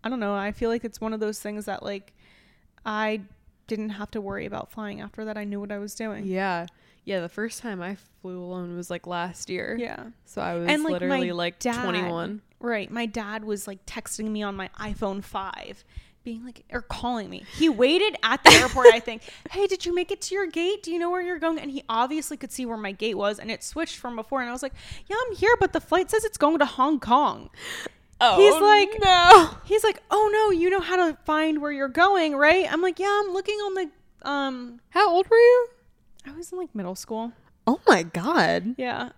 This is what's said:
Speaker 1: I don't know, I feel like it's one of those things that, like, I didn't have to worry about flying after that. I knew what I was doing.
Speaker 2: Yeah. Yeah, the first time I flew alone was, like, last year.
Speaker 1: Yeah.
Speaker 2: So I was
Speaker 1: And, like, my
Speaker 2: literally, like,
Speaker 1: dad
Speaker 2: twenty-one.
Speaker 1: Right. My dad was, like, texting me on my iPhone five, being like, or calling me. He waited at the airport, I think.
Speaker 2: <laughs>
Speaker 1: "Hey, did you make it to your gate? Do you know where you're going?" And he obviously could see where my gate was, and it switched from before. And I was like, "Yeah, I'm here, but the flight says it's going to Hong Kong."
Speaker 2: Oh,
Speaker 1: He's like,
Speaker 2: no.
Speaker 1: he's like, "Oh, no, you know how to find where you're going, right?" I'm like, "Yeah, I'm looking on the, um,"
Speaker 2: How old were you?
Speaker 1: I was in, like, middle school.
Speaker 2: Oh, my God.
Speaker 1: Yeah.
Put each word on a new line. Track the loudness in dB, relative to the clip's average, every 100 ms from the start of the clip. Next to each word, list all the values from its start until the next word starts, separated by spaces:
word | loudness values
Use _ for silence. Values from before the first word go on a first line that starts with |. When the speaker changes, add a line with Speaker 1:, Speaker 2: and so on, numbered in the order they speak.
Speaker 1:
I | -6
don't | -4
know, | -4
I | -4 -6
feel | -4 -4
like | -2
it's | -6 -10
one | -8
of | -6
those | -6 -6
things | -10 -10 -10
that, | -10
like, | -8 -10 _ _ _ _ _ _ _ _
I | -8 -4 -4 -4 -10 -20 _ _ -10
didn't | -8 -6
have | -10 -10
to | -10
worry | -8 -10 -10
about | -10 -12
flying | -12 -12 -12
after | -14 -12
that. | -10 -10
I |
knew | -8 -8
what | -10
I | -10
was | -12
doing. | -10 -10 -8 -6
Speaker 2:
Yeah. | -4 -2 -4 -8 _ _ _
Yeah, | -6 -6
the | -6
first | -8 -8 -8
time | -10 -8
I | -10 -12 _ _
flew | -14 -12
alone | -10 -10 -8 -10
was, | -8
like, | -10 -6
last | -6 -6 -10 -8
year. | -6 -6 -6
Speaker 1:
Yeah. | -8 -10 -16 -20 _
Speaker 2:
So | -8
I | -6 -4
was | 0
Speaker 1:
And, | 0
like, | 0
my |
Speaker 2:
literally, | -2 -2 -2 -2
like, | -2 -6 -4
Speaker 1:
dad | -4 -2
Speaker 2:
twenty-one. | -2 -2 -2 -6 -8 -10 _ _
Speaker 1:
Right. | -6 -4 -6
My | -6 -6
dad | -8 -8 -10
was, | -6 -8 -8
like, | -14 -14
texting | -14 -12 -8 -6
me | -4
on | -6 -8
my | -12 -10
iPhone | -10 -6 -4 -6
five, | -8 -10 -10 -12 -16 -18 _ -20 _ _
being | -14 -14
like, | -16 -20 _
or | -10
calling | -8 -8 -4 -4 -6
me. | -14 -16 2
He | 2
waited | 4 4 4 2 0
at | -2 4
the | 8
airport, | 8 6 10 10
I | 10
think. | -4 -12 -16 -20
Speaker 2:
<laughs> | -10
Speaker 1:
"Hey, | -2 -2
did | -2 -4
you |
make | -4 -4
it | -8
to | -6
your | -4 -4
gate? | -2 -4 -4
Do | -6
you | -6
know | -4
where | -4
you're | -4 -4
going?" | -4 -4
And | -6
he | -10 -4
obviously | -2 -2 -4 -8 -12
could | -12
see | -10 -8
where | -8
my | -8
gate | -6 -6 -2
was, | -4 -4
and | -10
it | -10
switched | -8 -8 -8 -8
from | -12 -12
before. | -6 -6
And | -6
I |
was | -8
like, | -10 -12 -16 -18 -8
"Yeah, | -6 -6
I'm | 0
here, | 2 4
but | 2
the | -2
flight | 0 0 0
says | -2
it's | -4 0
going | 2 2
to | 0
Hong | 2 0 0
Kong." | 2 2 2 -2 -14 -16 -14 -12 -14 _ _ 2
Speaker 2:
Oh, | 4 10
Speaker 1:
He's | 8 8
like, | 6 6 6 2
Speaker 2:
no. | 4 6 12 12 10 -4
Speaker 1:
he's | -2 2
like, | 2 -2 _
"Oh, | 0 2
no, | 2 2
you | 2 2
know | 0
how | 0 0
to | 0 -2
find | -2 0 0 -2
where | -4
you're | -4 -2
going, | 2 4 4 2 4
right?" | 4 4 2
I'm | 0
like, | -2 -2
"Yeah, | 0 0
I'm | -2
looking | -4 -6
on | -6 -4
the, | -4 -6 _ _ _ -6
um," | -4 -4 -8 -14 -18 _
Speaker 2:
How | 2 4
old | 2 4
were | 8
you? | 8 8 2 _ _ _ _ -20 -18
Speaker 1:
I |
was | -16 -12
in, | -10
like, | -8
middle | -8 -10 -12
school. | -10 -10 -10 -14 _ _ -2
Speaker 2:
Oh, | 2 4
my | 2
God. | 0 -4 0 2 2 2 -2 -6
Speaker 1:
Yeah. | -6 -6 -8